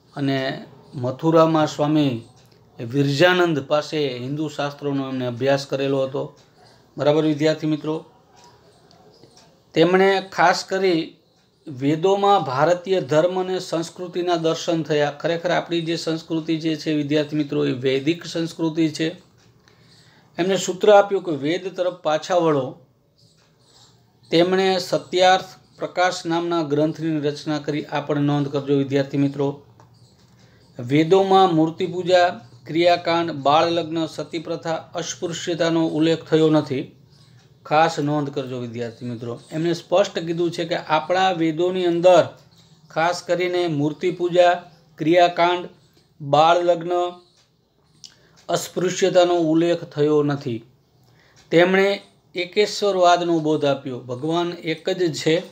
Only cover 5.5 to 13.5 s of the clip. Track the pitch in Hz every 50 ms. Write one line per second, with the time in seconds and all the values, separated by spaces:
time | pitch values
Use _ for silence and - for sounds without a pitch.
5.5 | 139 139 139 - 147 135 139 135 139 135 135 131 135 139 139 151 - _ _ _
6.5 | _ _ _ - _ _ _ _ _ 147 135 147 147 156 151 156 151 139 151 156
7.5 | 156 - 156 156 156 143 147 156 156 160 - - _ _ _ _ _ - - -
8.5 | - _ _ _ _ _ _ _ _ _ _ _ _ _ - - _ - _ _
9.5 | _ _ _ _ - 151 160 175 180 185 190 196 196 190 190 190 - - 165 175
10.5 | 190 185 - - 190 190 190 190 175 160 160 - - _ _ _ _ _ _ _
11.5 | _ _ _ 165 143 120 135 139 160 156 165 190 196 202 196 202 202 190 156 135
12.5 | 127 135 151 165 180 175 - 196 185 185 156 123 151 151 165 180 185 185 185 185